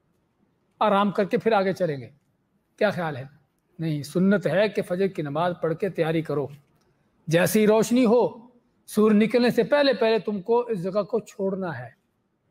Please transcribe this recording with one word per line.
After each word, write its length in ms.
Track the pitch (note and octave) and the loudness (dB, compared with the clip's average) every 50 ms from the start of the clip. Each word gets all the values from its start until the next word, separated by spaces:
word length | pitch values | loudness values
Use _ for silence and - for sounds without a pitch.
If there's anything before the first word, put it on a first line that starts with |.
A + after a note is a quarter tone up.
| _ _ _ _ _ _ _ _ _ _ _ _ _ _ _ - | _ _ _ _ _ _ _ _ _ _ _ _ _ _ _ -2
आराम 300 | - G#3+ G#3 G3 G#3 G3+ | 0 2 2 2 2 0
करके 260 | - - G3+ F3 - G#3 | 0 -2 -2 -2 -2 -2
फिर 160 | - A3 A3 | 0 0 0
आगे 200 | G3+ F#3+ G3 F3 | 2 2 0 -2
चलेंगे, 400 | - F#3 D#3+ C#3+ C3+ A#2+ G#2+ - _ _ _ _ _ _ _ _ _ _ _ _ - | -2 -2 -4 -4 -6 -10 -14 -20 _ _ _ _ _ _ _ _ _ _ _ _ -2
क्या 140 | G#3+ G3+ | -2 -2
ख्याल 260 | D3+ D#3+ F3 D#3+ C#3+ G2+ | 0 -2 -6 -6 -8 -8
है? 120 | F#2 - _ _ _ _ _ _ _ _ _ - | -12 -14 _ _ _ _ _ _ _ _ _ -8
नहीं, 220 | D#3+ D#3+ D#3 D3 C3+ | -6 -4 -4 -4 -6
सुन्नत 440 | - - F3+ F#3 G3 G3+ G3 - D#3+ | -4 -2 2 2 4 4 2 2 0
है 220 | D3 F#3 A3 G#3 | 0 2 0 0
कि 120 | G#3 G#3+ | 0 -4
फजर 260 | F#3 - F3+ F3+ G3 F#3+ | -6 -4 -2 -2 -2 -2
की 140 | - - | -2 -4
नमाज 340 | D#3 C#3+ C#3+ D#3 F3 F3+ F3 - - | -8 -6 -4 -2 -2 -2 -2 -4 -4
पढ़ 100 | D#3+ D#3+ | -4 -4
के 160 | - G#3+ F#3+ | -4 -6 -4
तैयारी 320 | D#3+ - D#3+ D#3+ E3 E3 | -2 -2 -2 0 -2 -2
करो, 300 | D#3 D#3+ C#3+ D3 C3 B2 D3 - _ _ _ _ _ _ _ _ _ _ _ _ _ - | -4 -4 -4 -6 -6 -6 -8 -16 _ _ _ _ _ _ _ _ _ _ _ _ _ 0
जैसे 300 | D3+ E3 F#3 F3 F3+ G#3+ | 2 2 2 2 2 2
ही 60 | G#3+ | 4
रोशनी 380 | G#3 G#3+ A3 G#3+ - A#3+ B3 C4 | 4 4 4 2 2 2 2 4
हो, 480 | G3 A#3 B3 G#3 D3+ - - - - _ _ _ _ _ _ _ - | 4 4 4 2 0 -2 -8 -18 -20 _ _ _ _ _ _ _ -6
सूर्य 280 | - G#3+ G#3 A3 A3 | 0 2 4 4 4
निकलने 360 | G3+ A3+ G#3+ - A#3+ A#3+ A#3+ | 4 4 2 2 2 2 2
से 120 | - A#3 G#3+ | 2 0 0
पहले 300 | A3 C#4+ D4 C#4+ C#4 B3+ | 2 2 2 2 2 2
पहले 260 | - A#3 A3 A3+ A3 | 2 2 2 2 0
तुमको 480 | - A3+ G#3 G3 F3+ - A#3 A#3+ A#3+ A#3+ | -2 -4 -6 -6 -4 -2 0 0 0 -2
इस 100 | A3+ F3+ | -4 -6
जगह 220 | D#3+ F#3+ F3+ G#3 | -6 -4 -4 -4
को 180 | G3 - - A3 | -4 -2 -4 -6
छोड़ना 520 | - - - - G3 G3 G3 F#3+ F#3+ E3+ | -6 -8 -8 -6 -6 -4 -4 -4 -6 -8
है। 240 | C#3+ A#2+ B2+ A#2 - _ _ _ _ _ _ _ _ _ _ _ | -8 -10 -12 -16 -18 _ _ _ _ _ _ _ _ _ _ _